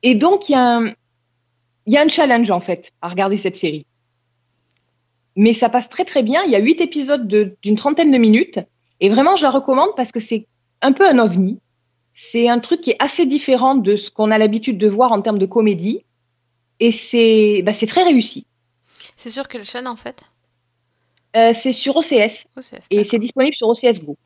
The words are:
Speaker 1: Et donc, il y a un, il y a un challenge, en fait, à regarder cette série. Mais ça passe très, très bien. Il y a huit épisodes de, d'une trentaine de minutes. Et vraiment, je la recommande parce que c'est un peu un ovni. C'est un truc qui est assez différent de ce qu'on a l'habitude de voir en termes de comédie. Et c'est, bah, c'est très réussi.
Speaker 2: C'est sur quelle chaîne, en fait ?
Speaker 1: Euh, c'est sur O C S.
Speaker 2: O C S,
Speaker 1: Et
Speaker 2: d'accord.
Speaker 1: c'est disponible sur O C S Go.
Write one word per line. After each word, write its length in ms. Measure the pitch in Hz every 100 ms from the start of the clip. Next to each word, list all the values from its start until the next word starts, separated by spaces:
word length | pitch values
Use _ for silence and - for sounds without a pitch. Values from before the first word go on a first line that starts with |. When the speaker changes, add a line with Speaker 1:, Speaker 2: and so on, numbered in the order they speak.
Speaker 1:
Et 120 | 247 226
donc, 320 | 302 381 -
il 60 |
y 20 | 277
a 220 | 247 240
un, 100 | 226
il 1040 | - _ _ _ _ _ _ _ _ -
y 40 | 277
a 40 |
un 60 | 311
challenge, 420 | 311 294 240 233
en 100 | 180
fait, 300 | 180 175 - _
à 80 | 170
regarder 280 | 180 196 202
cette 200 | 190 185
série. 280 | 175 151 147 _ _ _ _ _ _ _ _ _ _ _ _ _ _ -
Mais 160 | 214
ça 160 | 226 240
passe 180 | 240 233
très, 160 | -
très 200 | 370 294
bien. 200 | 220 285
Il 80 | 381
y 40 | 214
a 40 |
huit 220 | 220 320
épisodes 460 | 339 302 269 285 220
de, 280 | 208 202 -
d'une 160 | 202 214
trentaine 340 | 285 302 330
de 60 | 262
minutes. 420 | 226 214 339 - - _ _ _
Et 80 | 196
vraiment, 280 | 220 294 381
je 80 |
la 80 | 302
recommande 400 | 269 269 262 339 427
parce 160 | 240
que 80 | 240
c'est 280 | 220 220 - _ _ _
un 100 | 262
peu 160 | 277 381
un 120 | 269
ovni. 420 | 220 175 185 233 _ _ _ _ _
C'est 380 | _ - 233 233
un 100 | 240
truc 220 | 233 339
qui 80 | 302
est 120 | -
assez 260 | 277 - 302
différent 480 | 285 - 247 262 277
de 200 | 196 208
ce 140 | 202
qu'on 220 | - 214
a 80 | 214
l'habitude 400 | 214 220 226 202
de 80 | 208
voir 240 | 202 254
en 100 | 220
termes 160 | 208 208
de 80 | 190
comédie. 580 | 226 214 190 185 320 _ _ _ _ _ _ _ _
Et 120 | 233
c'est, 680 | 220 - 240 226 220 214 208
bah, 80 | 185
c'est 140 | 214 220
très 180 | 339
réussi. 440 | 359 269 214 - - _ _ _ _ _ - _
Speaker 2:
C'est 140 | 240
sur 180 | 240 269
quelle 160 | 240
chaîne, 240 | 202 247 254
en 80 | 226
fait ? 280 | 240 - _ _ _ _ _ _ _ _ _ _ _ 233
Speaker 1:
Euh, 180 | 226 226
c'est 100 | 262
sur 240 | 247 277 277
O 60 |
C 140 | 320 269
S. 320 | 214 - - -
Speaker 2:
O 40 |
C 140 | 254 -
S, 120 | -
Speaker 1:
Et 60 | 202
Speaker 2:
d'accord. 160 | 208
Speaker 1:
c'est 80 | 233
disponible 360 | 226 - 269 294
sur 120 | 226
O 80 | 233
C 120 | 247
S 160 | 202
Go. 140 | 147 143